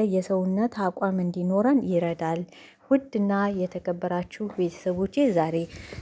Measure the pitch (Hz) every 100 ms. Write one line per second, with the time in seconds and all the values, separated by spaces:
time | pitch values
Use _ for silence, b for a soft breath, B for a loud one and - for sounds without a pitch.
0 | 214 190 180 190 185 190 233 214 190 180
1 | 196 185 175 175 180 190 233 285 185 175
2 | 170 170 160 170 175 B B B _ 269
3 | 269 226 202 202 202 196 180 180 175 175
4 | 180 175 180 - 208 - 180 - - 180
5 | 196 277 285 175 160 165 170 B B B